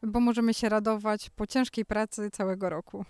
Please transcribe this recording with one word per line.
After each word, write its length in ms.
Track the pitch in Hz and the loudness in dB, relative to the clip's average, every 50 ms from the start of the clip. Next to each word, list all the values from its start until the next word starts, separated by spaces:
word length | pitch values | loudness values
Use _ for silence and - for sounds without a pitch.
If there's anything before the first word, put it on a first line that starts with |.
| - | -6
bo 160 | 220 208 240 | -2 2 2
możemy 340 | 240 240 226 233 233 226 220 | 4 4 4 4 4 2 2
się 160 | - 240 214 | 2 2 2
radować 600 | 214 214 208 220 220 208 208 214 214 214 - - | 2 2 2 2 0 0 0 0 -2 -2 -4 -10
po 180 | - - 214 | -6 -6 -6
ciężkiej 380 | - - 262 254 - - 226 208 | -2 0 0 0 0 0 -4 -4
pracy 440 | - 214 208 220 - - - 208 208 | -2 0 -2 -2 -2 -4 -6 -6 -6
całego 400 | - - 202 190 185 190 196 180 | -4 -2 -2 -2 0 0 -2 -2
roku. 360 | 165 160 - - - 196 196 | -2 -4 -8 -10 -12 -12 -12